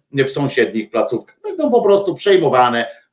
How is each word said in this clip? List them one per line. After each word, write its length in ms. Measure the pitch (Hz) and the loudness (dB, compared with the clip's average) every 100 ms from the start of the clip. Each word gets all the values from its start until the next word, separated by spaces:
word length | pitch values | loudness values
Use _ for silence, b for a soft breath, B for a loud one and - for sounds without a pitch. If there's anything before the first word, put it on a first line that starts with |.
| _ | _
w 180 | 139 131 | -2 -2
sąsiednich 600 | - 139 127 107 110 107 | -2 -2 0 0 -2 -4
placówkach. 500 | 113 - 113 - _ | -4 -2 -4 -8 _
Będą 280 | 427 359 285 | -12 -4 0
po 100 | 233 | 2
prostu 340 | 202 196 196 156 | 4 2 0 -2
przejmowane, 680 | 202 190 147 123 123 117 117 B B | 2 2 4 2 2 0 -4 B B